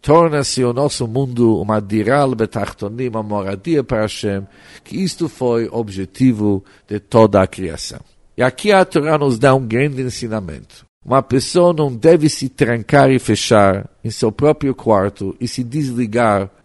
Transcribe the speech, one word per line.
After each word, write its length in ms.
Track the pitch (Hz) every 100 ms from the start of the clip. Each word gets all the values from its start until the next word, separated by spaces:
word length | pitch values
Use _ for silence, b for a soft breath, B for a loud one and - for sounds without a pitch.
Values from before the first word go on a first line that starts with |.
torna-se 600 | - 160 165 147 131 -
o 100 | 123
nosso 340 | 120 143 - 117
mundo 540 | 120 135 120 117 98
uma 200 | 101 107
diral 520 | 98 107 104 139 135
betachtonim, 760 | 113 107 110 101 - 101 113 127
uma 120 | 110
moradia 640 | 107 104 98 98 170 151
para 180 | 120 113
Hashem, 460 | 107 - 107 98 98 B B B
que 140 | - 123
isto 320 | 190 - 165
foi 380 | - 123 117 113
o 80 | 113
objetivo 880 | 107 95 95 - 131 107 104 98 - b -
de 120 | 104
toda 420 | - 117 110 101
a 60 | 95
criação. 520 | - 87 - - - - _ _ -
E 60 |
aqui 300 | 127 - 208
a 120 | 196
Torá 340 | 185 160 147 151
nos 200 | 143 113
dá 160 | 135
um 140 | 135 117
grande 340 | 117 147 131
ensinamento. 840 | 127 - 117 110 90 67 - - _ _ -
Uma 160 | 131
pessoa 520 | - 127 - 175 175
não 200 | 160 143
deve 360 | 120 160 170 147
se 180 | - 135
trancar 640 | - 117 117 101 143 135
e 80 | 131
fechar 680 | - 107 - 107 98 95 98 _
em 60 | 113
seu 220 | - 117
próprio 420 | 101 147 151 139
quarto 640 | 123 - 101 101 - 98 -
e 80 | 120
se 160 | -
desligar 840 | 120 147 135 120 117 117 113 101 98 _